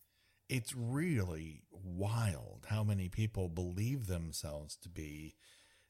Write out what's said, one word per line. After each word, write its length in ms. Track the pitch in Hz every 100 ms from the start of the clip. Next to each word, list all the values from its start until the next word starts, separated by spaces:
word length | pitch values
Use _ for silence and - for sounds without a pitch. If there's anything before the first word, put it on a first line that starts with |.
| _ _ _ _ -
It's 260 | 131 - 127
really 840 | 117 139 175 127 90 80 80 76 -
wild 960 | 92 92 87 104 113 107 69 53 50 -
how 140 | 107
many 240 | 107 98 90
people 420 | - 110 98 90
believe 580 | 82 90 90 113 139 98
themselves 680 | 87 82 - 80 73 76 -
to 120 | 90
be 460 | 85 76 76 78 - - - - _